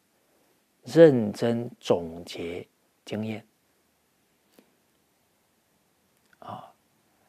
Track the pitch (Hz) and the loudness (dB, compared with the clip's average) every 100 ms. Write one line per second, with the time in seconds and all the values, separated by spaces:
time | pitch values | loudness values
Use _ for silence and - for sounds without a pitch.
0 | _ _ _ _ _ _ _ _ 123 135 | _ _ _ _ _ _ _ _ 0 8
1 | 165 127 107 101 117 117 120 - - 98 | 8 8 0 -4 -4 -4 -6 -8 -2 -2
2 | 85 85 90 - 85 87 - _ _ _ | -4 -14 -16 -12 -12 -12 -16 _ _ _
3 | - 107 110 107 - _ _ _ _ _ | -14 -10 -10 -12 -16 _ _ _ _ _
4 | _ _ _ _ _ _ _ _ _ _ | _ _ _ _ _ _ _ _ _ _
5 | _ _ _ _ _ _ _ _ _ _ | _ _ _ _ _ _ _ _ _ _
6 | _ _ _ - - - - _ _ _ | _ _ _ -20 -20 -20 -20 _ _ _
7 | _ _ | _ _